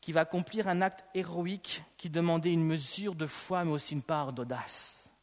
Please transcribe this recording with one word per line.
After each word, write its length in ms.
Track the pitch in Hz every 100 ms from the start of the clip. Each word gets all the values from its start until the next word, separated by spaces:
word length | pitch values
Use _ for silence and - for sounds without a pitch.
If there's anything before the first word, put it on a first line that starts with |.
qui 100 | -
va 80 | 160
accomplir 480 | 160 180 175 214 190
un 140 | 180
acte 240 | 190 - -
héroïque 680 | 185 170 170 175 196 - - 156 _
qui 140 | 180
demandait 420 | 156 170 165 165
une 140 | 170 160
mesure 480 | 160 135 - 208
de 120 | 170 156
foi, 380 | - - 185
mais 80 | 175
aussi 220 | 151 -
une 80 | 147
part 320 | 127 156 139
d'audace. 760 | 123 120 123 - - - - - _